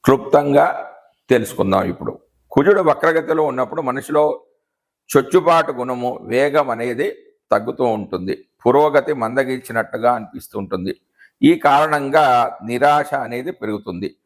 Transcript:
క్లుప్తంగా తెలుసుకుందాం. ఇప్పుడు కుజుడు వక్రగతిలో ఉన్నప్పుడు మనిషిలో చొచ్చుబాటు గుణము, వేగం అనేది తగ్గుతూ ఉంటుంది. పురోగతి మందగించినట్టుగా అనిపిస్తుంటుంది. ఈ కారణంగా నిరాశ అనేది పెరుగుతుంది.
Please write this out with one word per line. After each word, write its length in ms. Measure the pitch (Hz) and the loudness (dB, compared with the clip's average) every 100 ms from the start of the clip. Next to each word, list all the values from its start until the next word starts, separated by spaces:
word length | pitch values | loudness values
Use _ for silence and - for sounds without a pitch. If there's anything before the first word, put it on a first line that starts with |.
క్లుప్తంగా 880 | - 135 - 147 143 143 - - - - _ _ - | 2 2 2 2 4 2 2 0 -12 -20 _ _ 0
తెలుసుకుందాం. 540 | 123 107 - 98 95 | 0 0 -4 0 0
ఇప్పుడు 360 | 95 - - - _ _ _ | 0 -6 -10 -12 _ _ _
కుజుడు 300 | - 151 202 | 2 4 4
వక్రగతిలో 640 | 156 139 165 160 156 160 | 2 2 0 0 0 -2
ఉన్నప్పుడు 380 | 151 127 120 160 | -2 -2 -6 -6
మనిషిలో 600 | 131 131 123 147 151 170 _ _ _ _ _ _ - - | -6 -6 -2 0 0 -2 _ _ _ _ _ _ 0 0
చొచ్చుబాటు 540 | 170 180 160 165 156 | 4 2 4 4 2
గుణము, 480 | 127 127 123 123 - | -4 -6 -6 -6 -6
వేగం 480 | 113 120 143 147 131 | -4 0 2 0 0
అనేది 480 | 113 120 117 196 - _ _ - | -2 -4 -4 -6 -8 _ _ -2
తగ్గుతూ 320 | 104 113 120 | -2 0 -2
ఉంటుంది. 640 | 123 107 95 87 92 - _ _ 117 | -2 -2 -4 -8 -6 -8 _ _ 2
పురోగతి 460 | 139 151 143 143 | 4 4 2 0
మందగించినట్టుగా 1000 | 143 113 131 131 127 - 113 110 110 120 | -2 -4 -2 -2 -4 -6 -6 -6 -2 -2
అనిపిస్తుంటుంది. 840 | 120 107 - - 104 95 92 92 - _ _ _ - | -2 -6 -16 -12 -10 -8 -6 -6 -10 _ _ _ 2
ఈ 140 | 143 165 | 4 4
కారణంగా 1000 | 143 143 156 147 139 156 143 120 113 - | 4 2 2 0 0 2 4 2 0 -4
నిరాశ 500 | 107 120 143 147 143 | -8 0 2 2 0
అనేది 380 | 139 120 120 135 | -6 -6 -8 -10
పెరుగుతుంది. 640 | - 107 104 - 87 98 - | -8 -8 -8 -8 -8 -8 -10